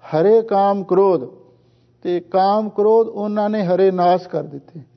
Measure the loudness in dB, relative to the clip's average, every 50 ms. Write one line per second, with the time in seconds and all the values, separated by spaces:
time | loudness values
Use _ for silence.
0 | _ -4 -2 0 2 4 4 2 2 0 0 0 2 0 0 -2 -2 -2 2 2
1 | 2 2 2 0 -2 -8 -16 -20 -20 _ _ _ _ _ _ _ _ _ _ _
2 | _ -6 -6 -6 -6 _ -2 0 2 2 2 0 -2 -4 -4 -2 0 2 4 2
3 | 2 0 -4 -8 -8 -6 -4 -2 -2 -2 -2 -2 -2 -2 0 2 2 2 2 2
4 | 2 2 2 0 -2 -6 -8 -8 -8 -8 -14 -18 -18 -18 _ -20 -20 _ _